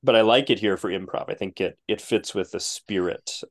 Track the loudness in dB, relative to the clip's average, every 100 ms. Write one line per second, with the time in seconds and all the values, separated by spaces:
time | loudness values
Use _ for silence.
0 | 4 6 6 4 4 0 2 0 -2 -4
1 | -4 -8 -6 -6 -8 -4 -6 -6 -6 -6
2 | 0 -2 -2 -6 -4 -6 -8 -10 -4 -2
3 | -2 -4 -10 -12 -8